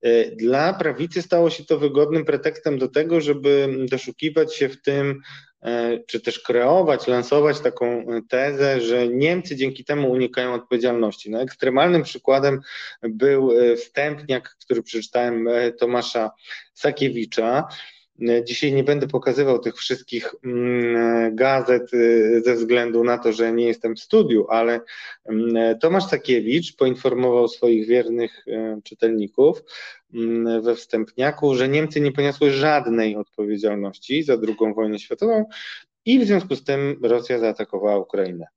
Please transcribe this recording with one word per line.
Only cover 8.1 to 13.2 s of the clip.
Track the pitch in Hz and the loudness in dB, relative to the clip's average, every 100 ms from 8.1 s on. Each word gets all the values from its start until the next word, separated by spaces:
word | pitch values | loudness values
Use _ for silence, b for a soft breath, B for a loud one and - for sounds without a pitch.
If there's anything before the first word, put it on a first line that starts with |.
| 117 110 | -6 -2
tezę, | 127 139 139 139 135 | -2 -2 0 0 2
że | 113 123 120 | 0 0 0
Niemcy | 123 147 175 175 139 | 0 0 0 -4 -4
dzięki | 135 135 - | -4 -6 -6
temu | 147 135 | -2 0
unikają | 127 123 127 123 | 0 0 -2 -4
odpowiedzialności. | 120 - 123 123 120 110 - 104 | -4 -2 0 0 0 -2 -4 -8
No, | 110 | -6
ekstremalnym | 131 - 127 131 165 175 | -6 -4 -2 2 4 2
przykładem | - - - 135 139 135 135 B B B | 0 -6 2 2 2 0 -6 B B B
był, | 117 110 | -8 0